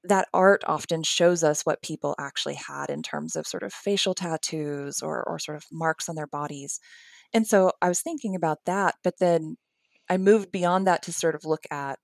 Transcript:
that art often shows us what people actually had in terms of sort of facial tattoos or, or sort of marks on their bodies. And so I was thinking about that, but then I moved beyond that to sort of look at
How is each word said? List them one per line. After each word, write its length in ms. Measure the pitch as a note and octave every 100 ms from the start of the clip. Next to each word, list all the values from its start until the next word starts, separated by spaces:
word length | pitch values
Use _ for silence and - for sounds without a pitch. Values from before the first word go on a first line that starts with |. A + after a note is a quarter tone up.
that 240 | F#3+ G3 -
art 280 | - F#3+ G3+ -
often 360 | - - E3
shows 420 | D#3+ - F3 F3
us 200 | D#3+ D3+
what 180 | - -
people 320 | - D#3 C#3+ -
actually 360 | C#3 - C#3+ C#3+
had 340 | - C#3+ C#3+
in 120 | D3
terms 340 | - - D3+ D#3+
of 100 | D#3
sort 160 | F#3
of 100 | -
facial 420 | - G3+ G3+ F#3+
tattoos 880 | F#3 F3+ D#3+ - D#3+ D3 C#3+ C#3+ D3
or, 200 | D#3 D#3 -
or 100 | E3
sort 180 | - D3+
of 80 | -
marks 360 | D#3+ D#3+ D#3 -
on 80 | D#3
their 100 | D3
bodies. 540 | D3 D3 D3 C#3 - _ - - - _
And 140 | A3+ A3
so 260 | G#3 F#3 -
I 80 | F3+
was 120 | F3
thinking 340 | - D#4+ A3
about 240 | F#3 D#3+ D3+ -
that, 300 | F#3+ F#3 -
but 140 | F3+ -
then 360 | F3+ E3+ D#3 - _ _ _ _ -
I 60 | F#3
moved 320 | F#3+ A3 F#3+
beyond 340 | F#3+ F3 F#3 F#3+
that 160 | E3+
to 80 | -
sort 220 | E3 E3
of 100 | D3+
look 180 | D#3+ D#3 -
at 280 | D3 C#3 C3